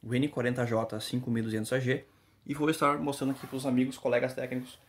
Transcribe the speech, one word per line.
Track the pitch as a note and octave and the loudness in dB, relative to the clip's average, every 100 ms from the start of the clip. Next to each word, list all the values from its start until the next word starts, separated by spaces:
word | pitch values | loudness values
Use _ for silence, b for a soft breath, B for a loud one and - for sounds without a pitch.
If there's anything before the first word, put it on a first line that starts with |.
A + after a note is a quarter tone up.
o | A2+ B2 | 0 0
N | D3 | 0
quarenta | C3+ B2 B2 A#2+ | 0 0 0 2
J | A2+ A2+ A2 | 2 0 -4
cinco | - B2+ B2 | -4 -4 0
mil | A2+ | 0
duzentos | A2+ G#2+ G#2+ | 0 -2 0
A | C3 | 0
G | B2+ C3 - b b b - | 2 -2 -4 b b b -8
e | |
vou | C#3+ D3+ | 0 0
estar | D#3+ D3 D3 | 4 2 2
mostrando | D3 C#3 C3+ | 0 0 -2
aqui | C3+ - | -2 -6
pros | C3+ C3+ | -4 0
amigos, | B2 C3 - | 2 2 0
colegas | C3 A#2+ B2+ | 2 2 2
técnicos, | B2+ B2+ B2+ B2 - | -2 -6 -6 -8 -16